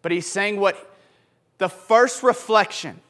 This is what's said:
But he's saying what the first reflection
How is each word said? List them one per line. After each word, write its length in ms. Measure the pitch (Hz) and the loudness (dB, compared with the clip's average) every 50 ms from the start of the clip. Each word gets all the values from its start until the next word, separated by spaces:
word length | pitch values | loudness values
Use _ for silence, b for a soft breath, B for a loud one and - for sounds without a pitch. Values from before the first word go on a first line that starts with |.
But 100 | - 170 | -4 -4
he's 160 | 175 175 170 | -4 -4 -4
saying 320 | - - 196 202 208 208 196 | -6 -6 -4 -4 -2 -2 0
what 380 | 196 190 - - - - b b b b b b b b b b b _ _ _ | 0 -2 -2 -4 -16 -20 b b b b b b b b b b b _ _ _
the 100 | 190 170 | -4 -4
first 540 | - - - - 226 233 247 254 - - 254 | -4 -12 -2 2 4 4 4 4 0 -2 0
reflection 760 | 247 240 240 - - 220 214 196 - - - - 147 98 165 _ | 0 0 0 -4 0 2 2 2 0 -6 -14 -14 -14 -16 -18 _